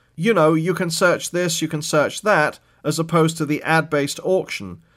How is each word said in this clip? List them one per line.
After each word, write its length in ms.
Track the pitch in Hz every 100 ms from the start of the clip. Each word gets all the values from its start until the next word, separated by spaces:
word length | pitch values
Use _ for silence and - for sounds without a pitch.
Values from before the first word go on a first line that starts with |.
| _ -
You 180 | 185
know, 200 | 208 156
you 200 | 160 160
can 160 | 180 180
search 420 | 160 180 160 -
this, 300 | 175 175 165
you 60 | 156
can 140 | 156
search 400 | 147 156 135 -
that, 380 | 202 185 151 - _ _
as 140 | 143 156
opposed 400 | 160 170 160 165
to 80 | 147
the 160 | 147
ad-based 580 | - 160 139 147 143 -
auction, 580 | - 185 - - 98 87 _